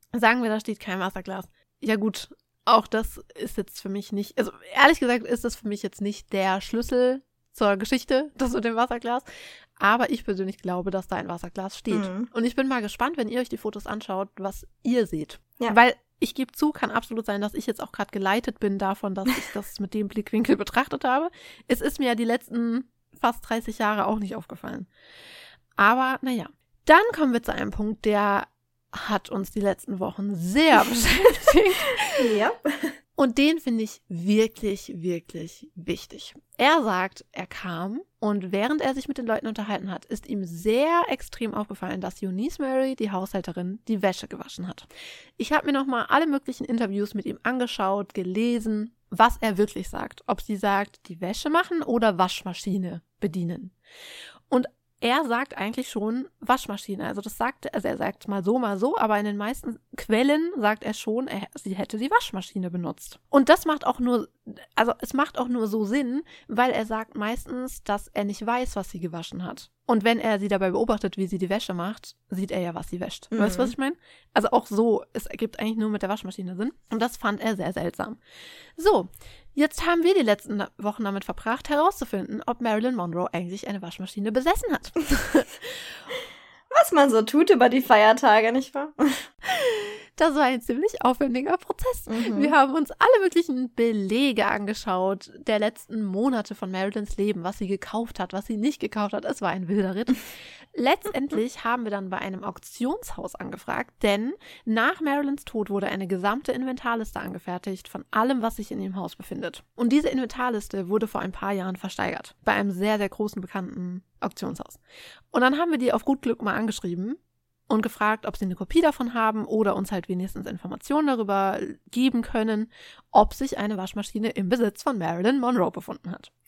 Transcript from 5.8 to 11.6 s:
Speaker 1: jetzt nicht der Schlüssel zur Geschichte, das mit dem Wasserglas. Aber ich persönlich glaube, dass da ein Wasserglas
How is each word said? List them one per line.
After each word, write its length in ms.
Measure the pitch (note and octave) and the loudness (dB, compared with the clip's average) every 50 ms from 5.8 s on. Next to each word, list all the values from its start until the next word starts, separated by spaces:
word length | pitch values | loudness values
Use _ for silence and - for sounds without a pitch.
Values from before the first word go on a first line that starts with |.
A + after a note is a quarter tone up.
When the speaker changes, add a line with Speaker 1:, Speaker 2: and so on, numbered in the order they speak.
Speaker 1:
jetzt 180 | - F#3+ - - | -6 -8 -6 -4
nicht 320 | G3 G#3 G#3 - - - | -4 -4 -4 -6 -8 -4
der 280 | - G3 F#3+ F#3+ F#3 G3 | -2 0 2 2 0 -2
Schlüssel 600 | - - - A#3 A#3+ - B3+ B3 B3 B3 C4 C4+ - _ _ _ _ _ | -2 -2 -2 -2 0 2 2 4 4 4 2 0 -6 _ _ _ _ _
zur 240 | _ - G#3+ G3+ G3+ | _ 2 4 4 4
Geschichte, 560 | F#3+ A3 - C4+ B3 - - C4 C4 D#4 C#4+ - | 2 2 0 0 0 2 2 2 2 2 -2 -4
das 160 | - C4+ A#3+ | -2 -2 0
mit 120 | B3 - G#3 | 0 -2 -2
dem 100 | A#3 A3+ | 0 0
Wasserglas. 480 | A3+ B3 - A#3+ A#3 B3 A#3 A#3+ C4+ - - - - - - - - - _ _ - | 0 0 0 -2 -4 -2 -2 -4 -4 -4 -8 -16 -20 -20 -20 -20 -20 -20 _ _ 2
Aber 320 | - G3+ A3 A#3 F3+ - | 4 4 6 6 4 0
ich 140 | C4+ - - | 0 -2 -2
persönlich 340 | - G3 F#3 F#3+ F#3+ F#3 - | -4 -4 -2 -4 -4 -6 -6
glaube, 320 | - F#3 F3+ F3+ F3+ G3 | -6 -4 -4 -2 -4 -2
dass 160 | F#3+ F#3+ F#3 | -4 -4 -4
da 100 | - F#3 | -4 -6
ein 120 | - - - | -6 -4 -6
Wasserglas 500 | F3 E3+ - E3+ - G3 | -8 -8 -10 -10 -10 -8